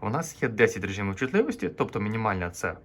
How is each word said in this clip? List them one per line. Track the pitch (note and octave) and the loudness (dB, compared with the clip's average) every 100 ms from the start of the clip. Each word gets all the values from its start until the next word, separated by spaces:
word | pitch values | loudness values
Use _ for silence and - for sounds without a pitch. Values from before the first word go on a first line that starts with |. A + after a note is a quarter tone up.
У | G#2+ | -4
нас | C#3 E3 - | -2 -4 -2
є | B2+ | -2
десять | G#2+ A2+ G2+ | 4 4 4
режимів | G2 G2 G2 F#2+ | -4 -2 -2 -2
чутливості, | C3 G3 C#4 - F3 | 0 2 2 0 -4
тобто | - B2 A2 | -2 -2 -2
мінімальна — | G#2 A2+ A2 F#2+ F2 | -2 0 0 0 -2
це | - F#2 E2 | -4 -4 -4